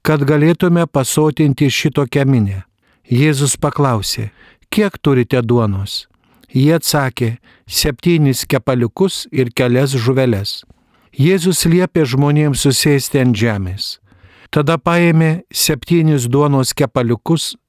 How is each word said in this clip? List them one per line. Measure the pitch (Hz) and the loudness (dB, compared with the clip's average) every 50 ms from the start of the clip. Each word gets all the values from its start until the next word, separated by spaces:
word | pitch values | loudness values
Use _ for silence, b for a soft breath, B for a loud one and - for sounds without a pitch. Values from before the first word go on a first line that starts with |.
kad | _ - 156 147 | _ 0 0 0
galėtume | 139 135 151 147 151 165 170 - 185 180 170 170 170 | 0 0 2 2 2 2 2 2 0 0 2 0 0
pasotinti | 151 - - 127 - - 156 151 156 143 - 156 143 131 - 147 135 | 0 -2 -4 -2 0 0 0 0 0 0 0 0 0 2 0 0 0
šitokią | - - - 156 - 143 143 120 - 143 139 | 0 0 -4 -2 -2 -2 -4 -2 -2 -2 0
minią?“ | 135 135 120 104 98 98 95 - _ _ _ _ _ _ _ _ - | 2 2 2 0 -2 -4 -8 -12 _ _ _ _ _ _ _ _ -2
Jėzus | 120 120 147 156 147 131 147 135 - | 0 2 2 0 0 0 -2 -4 -2
paklausė: | - - 147 - - 143 135 120 107 - - - - 107 104 b b b b b b b b | -2 -4 -4 -2 0 0 0 0 -2 -4 -6 -8 -8 -8 -10 b b b b b b b b
„Kiek | - - 208 196 - | -2 0 0 0 -4
turite | - - 151 139 127 120 - - 127 | -2 0 0 2 2 0 0 -2 -2
duonos?“ | 117 110 120 120 113 104 95 98 98 - - - - _ b b b b b b b b - | 0 2 2 2 2 0 -2 -4 -6 -8 -10 -12 -12 _ b b b b b b b b -2
Jie | 131 135 151 165 | 2 2 2 2
atsakė: | 165 - - - 147 135 127 - - 120 113 117 - b b b b b | 0 0 -2 -2 -2 -2 -2 -4 -4 -4 -4 -4 -6 b b b b b
„Septynis | - - - - 151 131 - - 175 175 160 151 139 123 - - | -8 -6 -4 -4 -4 -4 -2 0 0 2 4 2 2 0 -2 -2
kepaliukus | - 143 131 - - 131 123 120 110 _ - 190 190 - - - - | -2 -4 -2 0 -2 -2 0 -2 -4 _ -2 -2 -2 -2 -6 -12 -6
ir | - 135 127 120 | -2 -2 -2 -2
kelias | - - 131 123 120 123 143 135 | 0 -2 0 2 2 2 0 0
žuveles.“ | 135 131 113 123 131 131 131 123 110 98 101 - - - - _ b b b b b b b b b | -2 -2 -2 0 0 2 2 0 0 -2 -4 -8 -10 -12 -16 _ b b b b b b b b b
Jėzus | - 135 170 190 190 160 185 170 - - | 0 2 2 2 2 0 0 0 2 2
liepė | 170 165 180 180 - _ 170 156 | 2 2 2 0 0 _ -2 0
žmonėms | 127 127 131 143 143 147 151 151 147 135 - | 0 0 0 2 2 2 2 2 0 0 0
susėsti | - 143 127 - - 156 147 135 - - - 139 | 0 0 0 2 2 2 2 0 0 -2 -2 0
ant | 127 127 117 | 2 2 2
žemės. | 98 113 117 107 101 95 90 95 101 - - - _ b b b b b b b b b b | 2 0 -2 -2 -4 -6 -8 -8 -8 -10 -12 -12 _ b b b b b b b b b b
Tada | - 151 147 143 165 | -2 -2 0 0 -2
paėmė | 160 _ 175 170 175 170 170 165 160 160 160 160 180 - _ | 0 _ 0 0 2 2 4 4 4 2 2 0 -4 -8 _
septynis | - - - - 156 123 - - 170 170 156 156 151 135 120 | -8 -4 -2 -2 -2 -4 -2 0 0 2 4 2 2 0 0
duonos | 120 123 143 147 147 139 135 127 - - | 0 0 2 2 2 2 0 0 -2 -2
kepaliukus | - 147 127 _ 139 120 117 120 - _ - 165 156 - - - _ _ | -2 -4 -2 _ -2 0 0 -2 -2 _ -2 -2 -2 -2 -8 -12 _ _